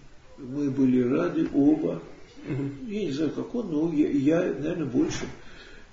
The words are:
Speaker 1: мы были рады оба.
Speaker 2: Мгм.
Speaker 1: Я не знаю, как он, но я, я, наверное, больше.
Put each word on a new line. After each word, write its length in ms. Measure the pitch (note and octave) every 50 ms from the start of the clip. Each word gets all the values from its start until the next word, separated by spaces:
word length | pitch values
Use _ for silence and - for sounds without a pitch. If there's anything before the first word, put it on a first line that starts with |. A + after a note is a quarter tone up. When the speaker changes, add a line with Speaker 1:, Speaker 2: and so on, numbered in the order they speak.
| - - - - - - -
Speaker 1:
мы 340 | - C#3 B2 C3+ D3 C#3+ C#3
были 300 | B2 C#3 C3+ B2+ B2+ B2
рады 480 | B2 A#2+ C#3 D#3+ F3 F3 - - - - -
оба. 480 | C#3+ C#3 D3 D#3 D3+ E3+ - - E3 - - - - - - - - -
Speaker 2:
Мгм. 400 | - C3+ C3+ C#3 C#3 - - C4
Speaker 1:
Я 180 | A3 G3+ G#3+ F#3+
не 60 | D3+
знаю, 200 | C3+ D3 D#3+ C#3
как 220 | - C3+ - - -
он, 180 | A#3+ G#3+ F3+
но 200 | D3+ D3 E3 E3+ D#3
я, 160 | D3 - -
я, 440 | - C#3+ C3 D3+ E3 F3 F#3 - -
наверное, 320 | A#2+ C#3+ E3 F3+ E3+ D3
больше. 400 | B2 A#2+ C#3 E3+ - - - - - - - - - - - - - - - - -